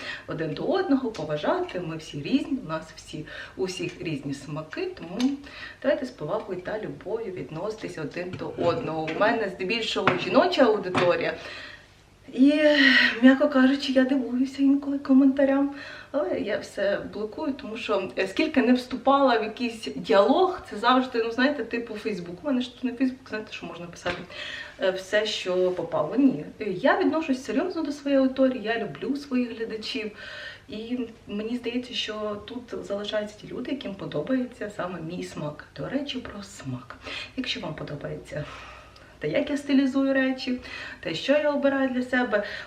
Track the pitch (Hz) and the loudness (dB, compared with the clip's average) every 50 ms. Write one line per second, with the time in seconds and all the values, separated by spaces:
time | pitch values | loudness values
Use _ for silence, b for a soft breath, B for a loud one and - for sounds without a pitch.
0 | B B B B B - 160 151 160 156 143 - - - 359 392 370 - 277 254 | B B B B B -8 -6 -4 -4 -4 -4 -4 0 0 2 2 4 4 2 2
1 | - 226 - 165 151 156 151 151 - 262 349 381 359 - - 185 175 160 160 160 | 2 -2 -4 -4 -4 -4 -2 -2 0 0 0 0 -2 -4 -4 -6 -6 -6 -8 -8
2 | - - - 147 139 170 233 294 311 - 277 247 - 156 160 160 - - - - | -10 -10 -10 -8 -4 0 0 0 0 0 -4 -4 -4 -4 -6 -6 -6 -8 -18 -18
3 | - - - 151 151 B B B B B B - 190 185 180 - 170 - - - | -16 -12 -10 -10 -10 B B B B B B -4 -4 -4 -4 -6 -6 -8 -8 -6
4 | - 156 147 131 - 143 139 - - - 147 156 156 - - 311 370 359 - - | -6 -6 -6 -4 -4 -6 -8 -8 -8 -10 -8 -8 -8 -8 -6 -6 -6 -6 -8 -10
5 | 165 165 185 214 247 277 277 - B B B B B B B B - 262 302 302 | -12 -8 -2 0 0 0 0 -2 B B B B B B B B 0 0 2 0
6 | - - - - 151 151 190 220 220 - 180 - - 170 202 220 202 156 139 - | 0 -8 -8 -8 -6 -4 -4 -4 -4 -6 -8 -8 -6 -6 -6 -6 -6 -8 -10 -10
7 | - 180 214 233 226 196 180 175 139 - 156 160 185 214 214 - - 175 175 165 | -8 -6 -6 -4 -4 -6 -8 -8 -10 -10 -8 -8 -6 -6 -8 -8 -10 -10 -8 -8
8 | 151 139 - 170 180 180 185 - 165 151 - 170 170 170 165 165 151 151 160 160 | -8 -8 -6 -6 -8 -6 -6 -8 -8 -8 -4 0 2 2 2 0 -2 -4 -4 -4
9 | 156 160 160 160 196 220 233 226 208 190 180 - 190 185 220 233 220 - - 208 | -4 -2 0 2 4 4 4 2 0 -4 -4 -4 -4 -2 -2 -2 -2 -2 -2 0
10 | 190 180 180 175 - 185 190 262 349 359 - 311 262 220 214 202 185 180 180 175 | 2 2 2 0 0 4 6 6 6 6 6 6 6 6 6 2 0 0 2 4
11 | 180 175 165 - 147 160 160 B B B B B B B B B B B B B | 4 4 4 4 2 -2 -4 B B B B B B B B B B B B B
12 | B _ _ _ - - - 247 262 285 294 311 302 294 294 285 277 269 B B | B _ _ _ -16 -2 4 6 8 8 8 8 6 6 8 8 8 8 B B
13 | B B B - 247 262 269 262 294 285 - 262 262 262 277 277 - - 254 262 | B B B 8 8 8 8 8 4 4 6 6 6 6 4 2 0 2 4 4
14 | 262 254 285 269 247 - 240 247 269 262 - - 277 269 285 285 285 277 285 277 | 4 4 2 0 0 0 0 0 0 0 0 2 4 6 6 4 2 -2 -4 -2
15 | - - 269 262 285 269 262 - 277 269 277 277 285 285 B B B B B B | 4 6 8 8 8 8 6 6 4 4 4 4 2 0 B B B B B B
16 | B B - 277 320 370 294 - - 196 208 - - - - 208 196 202 196 - | B B -2 -2 0 0 -2 -2 -2 -2 -4 -4 -6 -6 -4 -2 0 0 0 0
17 | - 180 185 202 214 214 - - 311 294 262 - - 208 220 240 - - 208 190 | -4 -6 -8 -8 -8 -6 -6 -6 -4 -4 -4 -6 -8 -10 -8 -6 -2 0 0 0
18 | 190 185 - - 190 196 - - 320 311 - 262 247 247 254 247 - - 269 - | 0 -2 -2 -2 -2 -2 2 0 0 2 4 4 6 6 6 4 4 -4 -6 0
19 | - 262 269 277 277 254 233 220 214 214 - - 247 233 226 - - - - - | 4 4 6 6 6 6 4 4 0 -2 -4 -4 -4 -4 -4 -6 -8 -8 -8 -6
20 | 180 - 220 196 202 220 285 349 381 370 359 - - - 214 208 214 240 254 262 | 0 4 6 6 8 8 6 6 4 4 2 -2 -8 -10 -6 0 4 4 6 4
21 | 254 262 - 233 220 233 226 - 254 294 285 269 220 - - 226 - - 208 214 | 4 2 0 -2 -2 0 2 2 2 2 2 0 -4 -4 -4 -6 -6 -6 -8 -6
22 | - 220 196 175 170 170 180 - - 294 262 247 247 - - - - 247 - - | -6 -6 -6 -6 -8 -10 -10 -6 -2 0 0 0 -2 -4 -8 -6 -6 -4 -2 0
23 | 269 254 254 - - - 214 214 214 - - - - 170 165 165 175 175 170 - | 0 0 0 -4 -12 -10 -8 -8 -8 -10 -12 -12 -12 -12 -10 -12 -12 -14 -12 -8
24 | - 180 180 180 180 B B B B B B B B B B B 190 190 180 185 | -6 -4 -4 -6 -8 B B B B B B B B B B B 0 0 0 0
25 | 190 - 214 214 214 214 - - - 185 180 185 185 180 180 - 165 - 160 143 | -2 0 0 2 2 0 -4 -4 -2 0 2 2 2 2 0 -2 -4 -2 -2 -2
26 | 151 156 202 247 285 254 196 147 - - - - 214 202 185 180 - 294 370 403 | -2 0 2 4 4 4 4 2 -6 -10 -10 -8 -6 -6 -2 2 4 4 4 4
27 | 370 277 294 320 320 - 262 - - - 208 262 359 370 - 330 302 285 277 - | 2 2 2 0 0 -2 -2 -4 -2 -2 -2 -2 -2 -2 -2 -4 -4 -4 -6 -4
28 | - 285 277 269 262 262 - - 269 262 254 214 202 214 233 226 208 165 - - | -2 2 4 4 4 4 4 4 4 4 2 0 -2 -2 -2 -2 -4 -6 -8 -6
29 | 190 240 285 277 - - 254 247 247 226 220 220 226 220 220 214 - - - 220 | -4 -4 -4 -4 -4 -2 0 0 0 -2 -4 -6 -6 -6 -6 -8 -8 -6 -6 -6
30 | 214 214 - B B B B B B B B B B - 208 214 226 233 247 247 | -6 -8 -10 B B B B B B B B B B -12 -10 -10 -6 -6 -4 -4
31 | 240 220 - - - - 202 208 214 226 247 247 - 233 240 247 247 - - - | -4 -6 -10 -16 -12 -8 -6 -6 -4 -4 -4 -4 -4 -4 -4 -4 -4 -4 -6 -6
32 | - 214 214 214 214 214 208 208 - - - 254 - - 190 185 180 185 202 202 | -6 -6 -6 -4 -4 -4 -6 -6 -8 -10 -12 -12 -10 -10 -10 -8 -6 -6 -6 -4
33 | 208 208 220 214 208 208 - - - 160 - - 254 330 285 254 - 202 190 - | -4 -2 -4 -4 -4 -4 -10 -14 -14 -10 -8 -8 -6 -6 -6 -6 -6 -10 -10 -8
34 | 165 156 - 151 147 - 262 254 247 240 - - 208 208 208 - 170 180 185 165 | -8 -6 -4 -4 -2 0 0 0 -2 -4 -6 -10 -10 -10 -6 -6 -6 -6 -6 -8
35 | 160 160 175 180 185 180 - 175 151 147 151 - - - - - 151 170 247 285 | -8 -8 -8 -8 -8 -8 -8 -8 -8 -8 -8 -10 -16 -16 -12 -10 -8 -4 -4 -4
36 | 285 - - 254 - - - 202 202 - - - - 135 127 123 - - - B | -4 -4 -8 -8 -8 -10 -12 -12 -14 -14 -16 -12 -10 -8 -8 -8 -10 -14 -18 B
37 | B B B B B B B - 254 - - - 190 160 151 - 156 151 151 143 | B B B B B B B -8 -6 -4 -4 -6 -6 -8 -8 -8 -8 -10 -10 -8
38 | - 151 151 - - - - 156 147 B B B B B B B B B B B | -8 -8 -8 -8 -10 -10 -8 -8 -8 B B B B B B B B B B B
39 | B B B B - 151 160 269 277 294 285 277 - - 277 262 277 262 254 269 | B B B B -4 0 0 0 0 0 -2 -4 0 4 6 6 6 6 4 2
40 | 269 269 269 269 262 262 262 262 - 254 247 247 B B B B B B B B | 2 4 4 2 2 2 0 -2 -4 -4 -4 -6 B B B B B B B B
41 | - 165 165 - - - 277 294 294 294 285 262 269 277 262 269 269 262 247 247 | -8 -6 -6 -4 2 2 2 4 4 2 2 2 2 2 2 2 0 0 0 -2
42 | 247 - - 247 247 233 214 202 B B B B B | -2 0 0 0 2 2 2 0 B B B B B